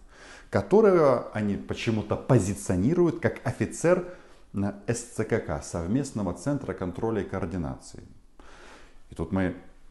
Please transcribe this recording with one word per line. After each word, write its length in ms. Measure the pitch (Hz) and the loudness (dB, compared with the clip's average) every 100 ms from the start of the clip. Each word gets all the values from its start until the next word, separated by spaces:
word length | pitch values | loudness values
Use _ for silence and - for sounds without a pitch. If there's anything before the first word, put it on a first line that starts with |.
| - - - - - | -20 -20 -20 -20 -2
которого 800 | 104 101 202 208 180 143 117 - | -2 4 6 8 6 6 4 0
они 240 | 110 104 98 | -2 -2 -2
почему-то 600 | - 98 120 107 101 101 | -6 -4 -2 -2 0 -2
позиционируют 1040 | - 127 95 95 - 92 113 175 170 - | 4 4 4 -2 -2 2 4 4 2 2
как 200 | 110 - 123 | -2 -2 -6
офицер, 580 | - 110 - 165 180 - - - - - | -4 -4 0 2 2 0 -14 -20 -20 -10
э, 180 | 104 101 - - | -4 -4 -4 -4
С 160 | 117 - - | -4 -4 -6
Ц 80 | |
К 160 | 110 107 | -2 -2
К, 220 | - 76 | -2 -6
Совместного 720 | - 87 82 127 143 113 92 | -4 -4 0 0 0 -4 -4
центра 400 | 85 143 143 - | -4 -4 -4 -4
контроля 480 | 92 90 - 110 110 | -6 -6 -4 -2 -2
и 20 | |
координации. 800 | 90 95 90 90 71 60 - - - - - - - - - - - - - | -4 -4 -4 -4 -6 -8 -14 -18 -20 -20 -20 -20 -20 -20 -20 -20 -20 -20 -14
И 40 | |
тут 180 | - 82 | -8 -2
мы 220 | 95 92 - - - - | 0 0 -4 -14 -20 -20